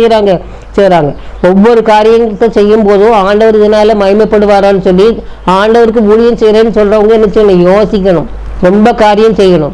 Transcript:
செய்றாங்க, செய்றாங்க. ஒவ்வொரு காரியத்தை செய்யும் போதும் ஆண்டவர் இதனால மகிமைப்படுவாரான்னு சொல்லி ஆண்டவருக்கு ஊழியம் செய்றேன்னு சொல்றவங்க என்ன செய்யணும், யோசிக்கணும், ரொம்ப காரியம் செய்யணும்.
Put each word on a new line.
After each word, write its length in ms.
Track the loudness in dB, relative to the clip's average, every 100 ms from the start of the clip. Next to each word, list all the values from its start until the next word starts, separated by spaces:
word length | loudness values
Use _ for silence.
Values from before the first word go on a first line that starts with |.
செய்றாங்க, 400 | 0 0 0 -4 -6 -18 -8 -2
செய்றாங்க. 380 | 0 0 -2 -6 -14 -4
ஒவ்வொரு 380 | 0 2 2 2
காரியத்தை 680 | 2 2 2 0 0 -2 -2
செய்யும் 340 | 0 0 2
போதும் 280 | 2 2 2
ஆண்டவர் 480 | 0 0 0 0 2
இதனால 340 | 0 0 0
மகிமைப்படுவாரான்னு 880 | 0 0 0 0 0 0 0 0 0
சொல்லி 380 | 0 2 0 -2 -8 -10 -4
ஆண்டவருக்கு 580 | -2 0 2 0 0 0
ஊழியம் 280 | 2 0 0
செய்றேன்னு 380 | 0 0 0
சொல்றவங்க 360 | 0 0 0 2
என்ன 160 | 0 0
செய்யணும், 380 | 0 2 2 2
யோசிக்கணும், 640 | 0 0 -2 0 -2 -4 -10 -12 -4
ரொம்ப 300 | 0 2 2
காரியம் 420 | 2 0 2 0
செய்யணும். 380 | 2 0 0 -2